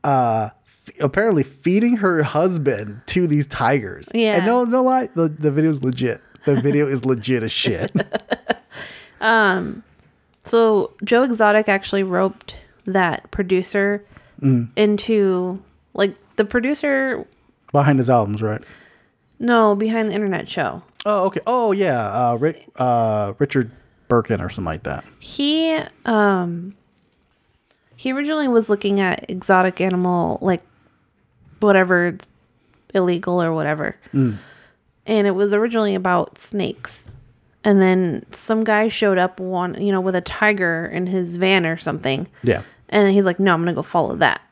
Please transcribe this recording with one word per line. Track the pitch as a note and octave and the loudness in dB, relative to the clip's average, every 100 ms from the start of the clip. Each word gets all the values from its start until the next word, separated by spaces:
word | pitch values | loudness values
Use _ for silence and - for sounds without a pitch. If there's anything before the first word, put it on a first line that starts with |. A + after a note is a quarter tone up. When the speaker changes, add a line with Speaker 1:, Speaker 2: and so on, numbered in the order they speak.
Speaker 1:
uh, | C#3+ C3+ A#2+ A2+ G#2+ _ _ | 2 2 2 0 -4 _ _
f-, | - - - | -20 -20 -4
apparently | C#3+ F#3+ A3 E3+ | -2 0 2 2
feeding | C3 - E3+ F#3+ A#3+ A#3+ | -2 -4 0 2 2 2
her | G3 E3 | 2 2
husband | D3 D3 F#3 E3+ C#3 G#2 G#2 G#2+ - | 0 0 0 0 -2 -2 -8 -10 -4
to | F3+ F3 | 0 2
these | D3 C#3 | 0 0
tigers. | - A#2+ C#3+ G2+ F2+ - | -2 0 0 -2 -14 -6
Speaker 2:
Yeah. | A3+ A3 G3+ | 0 2 2
Speaker 1:
And | G3 | 2
no, | B3 | 2
no | A#3+ B3+ | 2 0
lie, | B3+ C4 A#3+ | 2 0 -2
the, | E3+ E3 | -2 -2
the | D3+ D3+ | 0 0
video | C#3+ D#3 | 2 0
is | D3 | 0
legit. | C3 B2+ C3 - _ _ - | -2 -2 -4 -4 _ _ 0
The | C#3 | 2
video | C#3 C#3+ D3 | 2 2 0
is | C3+ | 0
legit | B2 B2+ G#2+ B2 | 0 -2 0 -2
as | A2+ | 0
shit. | - B2+ F2 - - | -2 -2 -2 -2 -4
<laughs> | - - - - - - _ - - - - _ | -4 -6 -6 -6 -4 -8 _ -18 -18 -18 -20 _
Speaker 2:
Um, | A3 A3+ G#3 F#3 F3+ - - _ _ _ _ _ | 2 4 4 0 -4 -10 -18 _ _ _ _ _
so | - A#3 A3+ G#3 - - | 0 2 4 2 0 -6
Joe | G#3 A#3+ | 0 2
Exotic | C4 A3+ G#3+ G#3+ G#3+ | 2 2 4 4 2
actually | G3 - G3+ | 0 0 -2
roped | F#3+ F3+ F#3+ - - - - _ - | 0 0 0 -2 -20 -20 -20 _ -2
that | F#3+ F3 D3 - | 0 0 -2 -6
producer | - F3+ F#3 F#3 G3+ G3+ G3+ - - _ - | -6 0 0 0 -2 -2 -2 -8 -20 _ -2
Speaker 1:
Mm. | C#3 B2 A#2 | 2 2 0
Speaker 2:
into, | - G#3 G#3 - A3 G3 F#3 F3+ F#3+ - _ _ | 0 2 2 0 2 2 0 -2 -8 -14 _ _
like, | - G3 - _ | -2 -2 -2 _
the | - | -4
producer | G#3+ B3 B3 D4 D4 C4+ C4+ - - _ _ _ _ | 0 0 -2 -2 0 0 -2 -4 -10 _ _ _ _
Speaker 1:
Behind | C#3+ C#3+ C3+ | 2 4 2
his | B2 | 4
albums, | B2 G#2 G#2 | 2 2 -2
right? | A2 G#2+ - - _ _ _ _ _ _ | -4 -6 -10 -20 _ _ _ _ _ _
Speaker 2:
No, | A#3+ A#3 G#3+ G3+ | 0 4 4 2
behind | A3 A3 G#3+ | 0 -2 -2
the | |
internet | G3+ G#3 F3+ - | -2 -2 -4 -6
show. | - A#2+ - _ - G#3 | -6 -6 -6 _ -8 -2
Speaker 1:
Oh, | G#3 F#3+ | 0 -2
okay. | - - | -2 -2
Oh, | B3 A3+ | -2 0
yeah. | G3 F#3 B2 G#2 G#2+ B2 | 0 0 0 -2 0 0
Uh, | A#2+ | 0
Rick, | D3+ - - | -2 -4 -16
uh, | - B2+ A#2+ A2+ G#2+ G2+ G2 | -4 0 2 2 0 -2 -2
Richard | C#3+ C3+ A#2 - _ _ _ | -2 0 -2 -8 _ _ _
Birkin | A#2+ A2+ G#2 | 0 2 -4
or | F2+ | -4
something | - F2 | -6 -6
like | D#2+ | -6
that. | - C#2 - _ | -8 -10 -12 _
Speaker 2:
He, | - - C#4+ D#4 D#4+ D#4 - _ | -14 -4 -2 0 0 -2 -6 _
um, | - A3 G#3 F#3+ F3 E3+ F3+ G3+ _ _ _ _ _ _ _ _ _ _ _ _ | -2 2 2 0 -2 -6 -10 -16 _ _ _ _ _ _ _ _ _ _ _ _
he | C4 | -6
originally | C4 C#4+ D#4 C#4 | -4 -2 -2 2
was | A#3 G#3+ | 2 2
looking | G3+ G#3 G3+ | 0 0 0
at | F#3+ - - | 0 -2 -6
exotic | F#3 - F#3 F#3 F3+ | -8 2 2 2 0
animal, | F#3 F3+ F3+ F3 E3+ - | -2 0 0 0 -2 -2
like, | G3 F3 _ _ _ _ _ _ _ _ _ _ | -2 -2 _ _ _ _ _ _ _ _ _ _
whatever, | G#3 G3 F3+ F3+ F3 F#3+ - _ _ _ _ _ _ | 4 4 4 2 2 -4 -16 _ _ _ _ _ _
illegal | G3 F3+ F3 F#3 F3 | 0 0 0 -2 0
or | E3 | 0
whatever. | D#3+ D3 D3+ - - - | -2 -2 -2 -6 -8 -4
Speaker 1:
Mm. | C#3 B2+ G#2 - - _ _ _ _ - | 0 0 -2 -12 -20 _ _ _ _ -2
Speaker 2:
And | G#3+ G3+ | 0 2
it | F#3 | 0
was | G3+ | 0
originally | G#3 A#3 A3+ G#3 | 0 0 0 0
about | F#3+ F#3 F3 - - | 0 0 0 -2 -10
snakes. | - G3+ F#3 - - - - - - _ _ _ | -8 -4 -4 -6 -10 -10 -12 -20 -20 _ _ _
And | G#3+ G3 | 2 4
then | F#3 F#3 F3+ C#3+ - | 4 2 0 -4 -10
some | - - A3 | -12 -4 -2
guy | A3 G#3+ A3 | 0 0 0
showed | - G#3 F#3+ | 0 2 2
up, | F3+ - | 0 -4
one, | F#3 F#3 F3+ F#3 | -6 -4 -4 -4
you | G3+ | -2
know, | F#3+ | 0
with | F#3+ F#3 | 0 -2
a | |
tiger | - - G#3+ G3+ F3+ E3 E3+ | -4 -2 0 2 0 -2 -4
in | F3 F3+ | -6 -4
his | F#3 F3 F3 | -2 -4 -2
van | F#3 F#3+ | 2 2
or | E3 E3 | 0 -4
something. | - - C3 C3+ F3 _ | -6 -4 -4 -4 -6 _
Speaker 1:
Yeah. | B2 F#2+ - _ - | 0 0 -4 _ -2
Speaker 2:
And | G#3+ G3+ | 2 4
he's | G3 | 4
like, | F#3+ F3 | 2 2
"No, | G3 | 2
I'm | E3 | 2
gonna | E3+ | 0
go | D#3+ | -4
follow | - F3 D3 D#2+ | -2 -2 0 0
that." | C#3+ - _ | 0 0 _